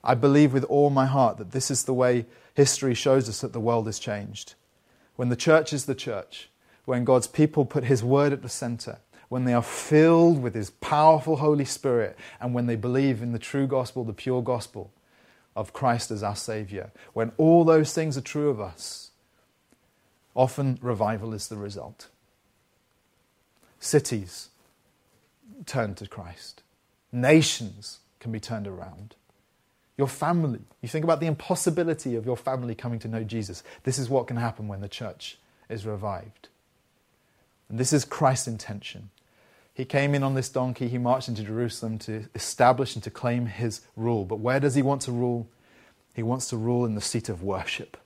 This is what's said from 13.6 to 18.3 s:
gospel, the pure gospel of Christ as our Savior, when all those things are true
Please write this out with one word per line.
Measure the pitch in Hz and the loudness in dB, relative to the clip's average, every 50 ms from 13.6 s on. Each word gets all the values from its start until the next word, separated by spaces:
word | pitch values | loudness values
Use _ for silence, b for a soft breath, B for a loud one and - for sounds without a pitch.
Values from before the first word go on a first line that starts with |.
| 139 | -2
gospel, | 131 135 131 123 - - 127 120 | 0 0 -2 -2 -4 -6 -8 -6
the | 110 101 | -6 -8
pure | - - 131 127 127 | -8 -4 -2 -2 -2
gospel | 117 131 123 113 104 - _ 104 85 95 _ b b b b b b b b b b b b | 0 -2 -4 -4 -4 -10 _ -16 -16 -16 _ b b b b b b b b b b b b
of | 107 107 - _ | -8 -8 -8 _
Christ | - 135 127 120 117 - - | -2 0 0 0 0 -2 -6
as | 113 104 104 | -8 -6 -6
our | 101 104 | -6 -6
Savior, | - - - 110 110 107 95 101 95 - - B B B B | -6 -8 -8 -8 -8 -8 -8 -10 -12 -12 -12 B B B B
when | B - 113 117 - | B -4 -4 -2 0
all | - 156 160 170 170 165 | 4 6 8 8 8 8
those | 160 160 160 156 151 | 8 6 6 4 2
things | - 165 160 156 131 | -2 -2 -2 -2 -4
are | 135 | -6
true | 131 - | -6 -6